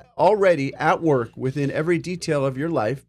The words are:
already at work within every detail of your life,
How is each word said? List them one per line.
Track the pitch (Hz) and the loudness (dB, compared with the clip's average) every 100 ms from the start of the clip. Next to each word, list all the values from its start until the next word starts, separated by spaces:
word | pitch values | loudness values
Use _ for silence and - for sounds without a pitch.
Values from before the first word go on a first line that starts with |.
| - - | -12 0
already | 165 214 196 160 135 - | 2 4 4 2 0 -2
at | 151 180 | 0 0
work | 165 135 113 - | 2 0 0 -6
within | 127 139 139 | -6 -2 -2
every | 135 160 170 | -2 0 -2
detail | 143 180 165 147 135 | -2 -8 -4 -2 -2
of | 127 | -2
your | 160 | -4
life, | 151 107 139 | -2 -2 -4